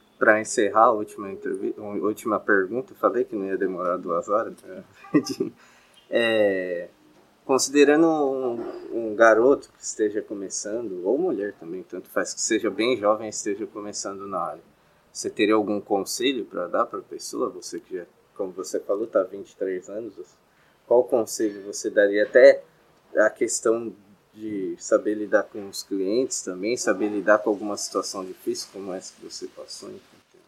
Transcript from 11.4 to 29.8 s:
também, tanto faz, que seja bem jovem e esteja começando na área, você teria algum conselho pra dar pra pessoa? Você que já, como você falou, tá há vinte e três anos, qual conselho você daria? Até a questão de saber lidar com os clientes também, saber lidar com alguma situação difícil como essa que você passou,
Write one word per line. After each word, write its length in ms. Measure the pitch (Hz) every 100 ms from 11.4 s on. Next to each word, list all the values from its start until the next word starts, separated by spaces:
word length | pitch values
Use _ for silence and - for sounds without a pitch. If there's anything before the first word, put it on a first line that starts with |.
| 101
também, 280 | - 82 92
tanto 260 | 87 90 -
faz, 260 | 101 90
que 60 | -
seja 280 | - 110 104
bem 280 | 95 117 117
jovem 320 | 104 107 110
e 20 |
esteja 360 | - 110 101 101
começando 600 | 107 104 101 101 98 98
na 140 | 95
área, 220 | 82 - _ _ _ _ _
você 180 | - 104
teria 240 | - 104
algum 260 | 110 101 104
conselho 640 | - 101 92 - 127 127 92
pra 200 | 92 87
dar 200 | 101 117
pra 140 | 98
pessoa? 480 | - - - 117 117
Você 280 | 90 - 85
que 180 | - 92
já, 100 | 85 _ _
como 160 | - 95
você 280 | 92 87 98
falou, 260 | - 101 110
tá 140 | 101
há 40 |
vinte 280 | 92 98 90
e 40 | -
três 320 | 95 92 92
anos, 260 | 101 113 - - _ _ _ _ _ -
qual 180 | 123
conselho 600 | 123 123 110 - 107 101
você 260 | 101 - 107
daria? 340 | 107 101 104
Até 400 | 104 127 135 123 - _ _ _ _ -
a 140 | 107
questão 640 | - 117 - 117 113 113 92 98 101 _
de 420 | 107 110 101 90 87
saber 360 | - 107 104
lidar 300 | 104 104 104
com 240 | - 110 98
os 140 | -
clientes 600 | - 98 95 117 135 -
também, 340 | - 92 104 123
saber 320 | - 95 104
lidar 300 | 104 92 107
com 120 | 113
alguma 260 | 98 104 101
situação 480 | - 98 - 101
difícil 440 | 92 92 - 120 -
como 200 | 101 98
essa 200 | 92 -
que 120 | -
você 240 | 85 - 90
passou, 420 | - - -